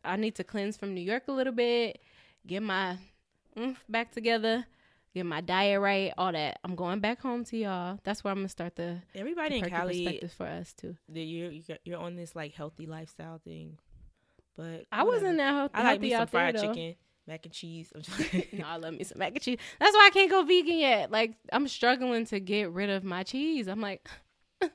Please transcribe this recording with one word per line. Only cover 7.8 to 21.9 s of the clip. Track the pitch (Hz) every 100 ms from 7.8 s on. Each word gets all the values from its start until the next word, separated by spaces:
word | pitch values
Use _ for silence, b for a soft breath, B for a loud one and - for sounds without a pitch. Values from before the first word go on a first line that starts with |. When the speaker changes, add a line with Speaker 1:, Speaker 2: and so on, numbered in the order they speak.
| 175 202
Speaker 1:
That's | - 208
where | 202
I'm | 196
gonna | 190
start | - 175 -
the, | 170 175 180 190
Speaker 2:
Everybody | 233 339 311
Speaker 1:
the | 269
Speaker 2:
in |
Speaker 1:
perky | 180
Speaker 2:
Cali, | 175 180 180
Speaker 1:
perspective | 175 170 175
for | - 185
us, | 165 170
too. | - - 170 _
Speaker 2:
the, | 156
you're, | 160 165 175
you're, | 156 165 156 -
you're | 170
on | 175 175
this, | 170 170
like, | 151
healthy | - 151 - 160
lifestyle | 160 160 - 160 160
thing. | - 160 160 156 _ - - _ _ _ _ -
But | 165 165 -
Speaker 1:
I | 208
wasn't | 381 480
Speaker 2:
whatever. | 381 330
Speaker 1:
that | 277
healthy, | 285 277 -
Speaker 2:
I |
like | 240 202
me | 214
Speaker 1:
healthy |
Speaker 2:
some | 240
Speaker 1:
out | 226
there, | 175
Speaker 2:
fried | 170 214
Speaker 1:
though. | 208
Speaker 2:
chicken, | 170 165 170 _ _ -
mac | 160 160
and |
cheese. | - 170 165 165 151
I'm |
just | 156 190 320
<laughs> | 185
Speaker 1:
<laughs> | -
No, | 202 151
I | 165
love | 165
me | 165 190
some | -
mac | 185
and | 269
cheese. | - 247 B B
That's | 403
why | 415 403
I |
can't | 392 381
go | 381
vegan | 302 359 311 339
yet. | 277 220 -
Like, | 214 226 226 -
I'm | 247 277
struggling | - 240